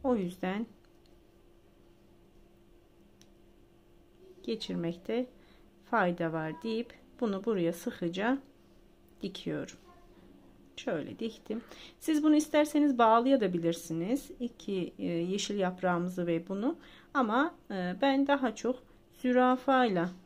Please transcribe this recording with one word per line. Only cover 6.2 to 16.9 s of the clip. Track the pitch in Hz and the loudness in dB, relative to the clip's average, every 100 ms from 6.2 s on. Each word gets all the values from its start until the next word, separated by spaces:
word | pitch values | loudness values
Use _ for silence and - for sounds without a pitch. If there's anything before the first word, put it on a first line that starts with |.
| 165 | -2
var | 160 156 160 | -2 -6 -6
deyip | 226 220 240 - - - | -6 -6 -6 -14 -20 -4
bunu | 233 190 | -2 -2
buraya | 214 202 170 | -2 0 0
sıkıca | 170 247 - 175 180 220 269 - _ - - - _ - - | -2 -8 -4 -6 -2 -2 -2 -4 _ -20 -20 -20 _ -20 -12
dikiyorum. | 196 185 170 151 - - - - - - - - - - - - | -12 -8 -8 -6 -8 -16 -20 -20 -20 -20 -20 -20 -20 -20 -20 -10
Şöyle | - 170 - 185 | -4 -4 -6 -8
diktim. | 226 - - 220 - - - - | -8 -8 -10 -10 -10 -20 -20 -8
Siz | - 302 | 0 4
bunu | 311 302 | 6 6
isterseniz | 302 302 294 302 294 247 | 6 2 4 4 4 6
bağlayabilirsiniz. | 226 226 247 269 196 180 165 170 - 165 180 277 - - | 6 6 6 4 2 0 0 -2 -4 -4 -2 -4 -6 -10
İki, | 240 - - 190 170 - | -10 -10 -6 -6 -6 -6
e, | 175 | -4
yeşil | 170 175 202 - 202 | -2 -2 -4 -4 -2
yaprağımızı | 180 180 180 175 180 180 170 | -2 0 -2 0 -2 -4 -2
ve | 165 175 | -2 -2
bunu. | 196 240 339 - | -4 -2 -4 -12